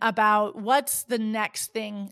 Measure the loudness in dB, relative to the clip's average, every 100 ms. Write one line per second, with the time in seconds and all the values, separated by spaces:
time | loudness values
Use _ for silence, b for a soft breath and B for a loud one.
0 | -2 4 4 4 2 -2 2 2 2 -4
1 | -2 -2 -2 -2 -4 -6 -6 -6 -8 -10
2 | -10